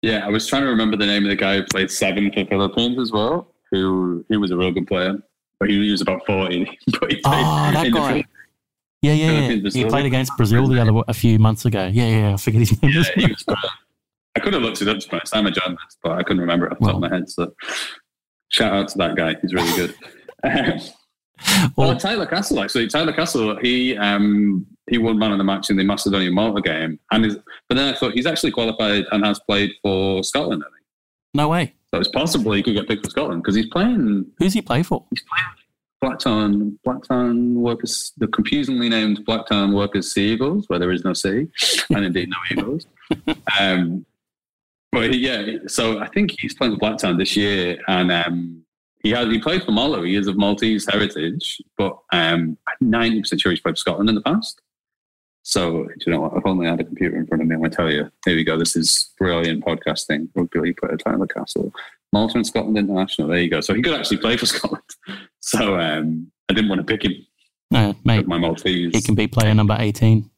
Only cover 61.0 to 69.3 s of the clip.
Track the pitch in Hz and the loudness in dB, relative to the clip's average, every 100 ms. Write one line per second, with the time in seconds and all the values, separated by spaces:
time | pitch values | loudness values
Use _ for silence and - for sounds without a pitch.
61 | - - 95 - - - - - - _ | -2 -2 -2 -6 -6 -4 -4 -8 -20 _
62 | _ 104 110 120 107 113 107 107 101 95 | _ 0 0 0 0 -2 0 0 0 0
63 | 95 - 76 87 85 78 - 98 131 147 | -2 -2 -2 0 0 0 0 0 0 -2
64 | 110 147 - 120 - - - - _ - | -2 -2 0 0 0 -2 -6 -8 _ -20
65 | - 196 - _ - 110 107 95 80 78 | -16 -16 -16 _ -4 -2 0 0 0 -2
66 | 78 80 85 _ - - 107 92 85 110 | -4 -4 -8 _ -2 0 2 0 -2 -2
67 | 104 - - _ _ _ _ 127 104 101 | -2 -4 -12 _ _ _ _ 2 2 2
68 | - 110 92 85 85 - 95 90 87 110 | 2 2 2 0 0 -2 -2 -2 0 0
69 | 113 110 107 | 2 2 2